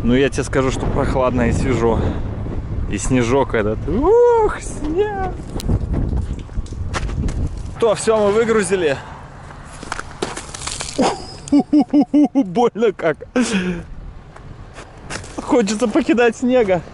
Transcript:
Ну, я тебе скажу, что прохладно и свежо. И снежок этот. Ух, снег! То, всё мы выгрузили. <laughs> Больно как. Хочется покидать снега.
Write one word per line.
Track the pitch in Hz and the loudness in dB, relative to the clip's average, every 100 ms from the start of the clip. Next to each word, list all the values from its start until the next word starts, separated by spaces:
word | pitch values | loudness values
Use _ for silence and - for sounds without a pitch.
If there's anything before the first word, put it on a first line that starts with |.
Ну, | 107 | 4
я | 123 139 | 4 4
тебе | - | 0
скажу, | 127 147 131 | -2 0 0
что | 123 131 | 0 0
прохладно | 143 131 135 127 123 117 | 0 0 2 2 2 2
и | |
свежо. | 117 135 120 117 110 - - - - - - - - - | 2 2 2 2 2 0 -2 -4 -4 -4 -6 -4 -4 -2
И | 104 | -2
снежок | - 127 117 135 131 117 | 2 2 4 2 2 0
этот. | 104 107 104 | 0 -2 -2
Ух, | 180 311 453 480 466 427 - | 0 4 6 6 4 2 -2
снег! | - - 302 330 415 392 381 359 - - - - - - - - - - - - - - - - - - - - - - - - | -8 -6 -4 0 -2 -2 -4 -6 -8 -6 -2 -2 0 -2 0 -2 -4 -6 -6 -8 -6 -8 -6 -4 -4 -2 -2 -2 -4 -6 -10 -2
То, | 226 196 | 0 2
всё | - 220 | 2 2
мы | 208 | 4
выгрузили. | 208 226 220 185 190 160 135 - - - - - - - - - - - - - - - - - - - - 247 415 - - - | 2 2 2 2 2 2 0 -6 -14 -16 -16 -18 -16 -16 -16 -12 -10 -10 -8 -8 -8 -12 -10 -10 -8 -8 -2 0 0 -10 -14 2
<laughs> | 285 - 302 - 311 262 294 294 | 2 4 2 4 2 4 4 4
Больно | 269 208 170 233 190 226 | 2 0 2 2 2 0
как. | - 175 147 - - 233 208 180 175 160 - - - - - - - - - - - - - - - | 2 0 -2 -2 -2 0 0 -2 -4 -8 -14 -14 -16 -18 -18 -18 -16 -18 -18 -20 -18 -12 -12 -10 -12
Хочется | - 269 202 214 240 | 0 2 2 0 2
покидать | 294 247 226 240 220 | 2 2 4 4 2
снега. | 247 254 214 180 - | 2 4 4 2 0